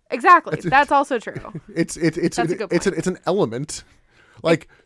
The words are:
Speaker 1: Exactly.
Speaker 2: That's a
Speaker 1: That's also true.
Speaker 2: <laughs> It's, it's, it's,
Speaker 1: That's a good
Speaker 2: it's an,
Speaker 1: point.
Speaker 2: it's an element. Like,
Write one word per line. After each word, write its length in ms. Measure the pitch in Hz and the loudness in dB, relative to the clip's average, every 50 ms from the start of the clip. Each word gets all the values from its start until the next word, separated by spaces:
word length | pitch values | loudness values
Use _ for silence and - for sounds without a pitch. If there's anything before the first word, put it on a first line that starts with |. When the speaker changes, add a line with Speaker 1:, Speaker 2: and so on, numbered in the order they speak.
| _ - - | _ -8 -6
Speaker 1:
Exactly. 400 | 254 240 381 349 330 - - 165 | -2 2 4 4 4 2 0 -6
Speaker 2:
That's 120 | - - | -6 -2
a 40 | 175 | 2
Speaker 1:
That's 220 | 202 277 285 - 302 | 2 2 4 4 4
also 260 | 277 285 - 277 226 | 2 2 2 -2 -4
true. 420 | - 196 - - - - - - - | -4 -6 -12 -12 -12 -14 -14 -16 -16
Speaker 2:
<laughs> 100 | - - | -8 -4
It's, 220 | 160 170 - - | -4 -2 -2 -2
it's, 200 | - 160 160 156 | -2 0 0 0
it's, 200 | 170 170 170 - | 0 -2 -2 0
Speaker 1:
That's 160 | - - 160 185 | 0 0 0 0
a 40 | |
good 160 | 190 214 180 170 | -2 -2 0 0
Speaker 2:
it's 140 | 175 - | 0 2
an, 60 | 196 175 | 0 0
Speaker 1:
point. 60 | 165 | 0
Speaker 2:
it's 80 | 156 185 | -2 -2
an 100 | 185 - - | -4 -4 -2
element. 560 | 151 180 208 175 117 110 123 151 - - - - _ _ _ _ _ _ _ _ _ _ - - | 0 2 2 2 0 0 -4 -6 -6 -8 -12 -14 _ _ _ _ _ _ _ _ _ _ -4 2
Like, 240 | 160 170 160 - - _ _ _ | 2 2 2 0 -4 _ _ _